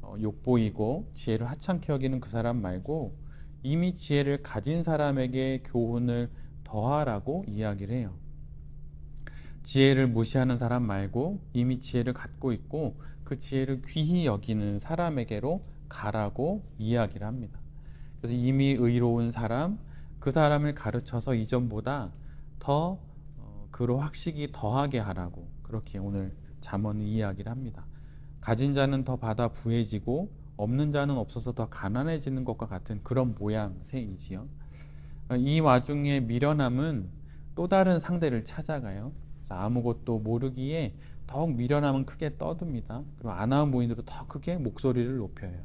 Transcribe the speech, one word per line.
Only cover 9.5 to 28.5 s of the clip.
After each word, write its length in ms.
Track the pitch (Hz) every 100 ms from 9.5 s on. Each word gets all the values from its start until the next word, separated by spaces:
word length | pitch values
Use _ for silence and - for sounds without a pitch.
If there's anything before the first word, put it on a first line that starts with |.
| -
지혜를 440 | - 135 135 135 127
무시하는 500 | 113 110 135 127 120
사람 260 | 117 123
말고 580 | 117 98 98 117 156 202 -
이미 260 | 120 123 127
지혜를 340 | - 123 120
갖고 400 | 123 - - 135
있고 420 | 110 - 147 143 - - - -
그 100 | 139
지혜를 440 | - 135 131 131 123
귀히 400 | 160 156 180 156
여기는 540 | 101 110 107 101 101
사람에게로 840 | - 160 175 143 117 104 120 185 - - -
가라고 760 | - 104 107 104 - 147 208 - -
이야기를 500 | 110 120 107 107 107
합니다. 320 | 127 117 - - - - - - -
그래서 120 | 117
이미 340 | 123 123 135 139
의로운 640 | 135 120 120 120 117 117
사람, 460 | 117 113 117 170 214 - - - -
그 120 | 143
사람을 420 | 147 151 147 147 143
가르쳐서 600 | 107 117 - 120 113 120
이전보다 800 | 110 127 123 107 117 143 95 - - - - -
더, 400 | - 143 170 190 - - - -
어, 300 | 104 101 101
그로 300 | - 120 127
학식이 540 | 147 - 175 151 143
더하게 460 | 143 107 127 143 127
하라고 500 | 104 92 87 87 85 -
그렇게 360 | - 110 - 101
오늘 360 | 98 98 95 - - -
잠언은 400 | - 98 107 107
이야기를 500 | 104 110 104 95 104
합니다. 340 | 123 127 - - - - - - -
가진 340 | -